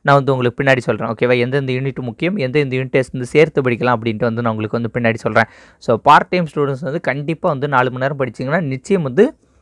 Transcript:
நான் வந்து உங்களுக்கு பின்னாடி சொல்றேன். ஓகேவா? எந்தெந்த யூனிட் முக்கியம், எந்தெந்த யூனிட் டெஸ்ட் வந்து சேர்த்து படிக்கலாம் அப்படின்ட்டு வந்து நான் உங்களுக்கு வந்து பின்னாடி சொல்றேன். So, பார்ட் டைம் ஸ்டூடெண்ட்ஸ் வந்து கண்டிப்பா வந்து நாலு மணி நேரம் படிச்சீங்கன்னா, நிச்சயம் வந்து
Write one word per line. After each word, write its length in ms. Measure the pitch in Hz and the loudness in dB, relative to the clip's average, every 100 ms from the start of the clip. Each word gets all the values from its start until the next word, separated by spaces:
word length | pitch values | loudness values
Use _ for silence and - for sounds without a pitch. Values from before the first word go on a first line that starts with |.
| 143 | 2
நான் 100 | 139 | 2
வந்து 160 | 135 | 2
உங்களுக்கு 260 | 131 120 - | 0 0 0
பின்னாடி 200 | 139 127 | 2 2
சொல்றேன். 320 | 123 110 113 | 0 -2 -2
ஓகேவா? 280 | 110 123 123 | -2 0 2
எந்தெந்த 340 | 123 139 131 | 0 -2 -2
யூனிட் 260 | 127 135 127 | -4 -4 -6
முக்கியம், 380 | 127 107 165 190 | -10 -6 -4 -4
எந்தெந்த 380 | 131 151 139 127 | -2 -2 -2 -2
யூனிட் 180 | 131 139 | -2 -2
டெஸ்ட் 140 | 127 | -2
வந்து 160 | 131 120 | -6 -2
சேர்த்து 340 | 147 160 - | 2 2 2
படிக்கலாம் 360 | 127 117 123 120 | -2 0 0 0
அப்படின்ட்டு 300 | 113 107 120 | -2 -2 -2
வந்து 120 | 113 | -2
நான் 120 | 120 | -2
உங்களுக்கு 260 | 110 110 117 | -2 -4 -4
வந்து 140 | 117 | -4
பின்னாடி 220 | 127 117 113 | -2 -2 0
சொல்றேன். 340 | 117 110 110 - - _ | 0 2 0 -4 -20 _
So, 200 | - 113 | -2 2
பார்ட் 300 | 143 156 - | 6 6 6
டைம் 200 | 180 160 | -2 -2
ஸ்டூடெண்ட்ஸ் 340 | 156 143 135 139 | -2 -2 -2 -6
வந்து 120 | 160 | -6
கண்டிப்பா 480 | - 135 147 160 185 | -4 -4 -4 -4 -2
வந்து 180 | 139 143 | -2 0
நாலு 240 | 135 127 | 2 2
மணி 140 | 127 131 | 0 -4
நேரம் 140 | 143 | -4
படிச்சீங்கன்னா, 420 | 127 113 131 165 | -6 -6 -4 -2
நிச்சயம் 460 | 151 131 - 196 143 | -2 -6 -2 -2 0
வந்து 160 | 123 254 - _ _ | 2 2 0 _ _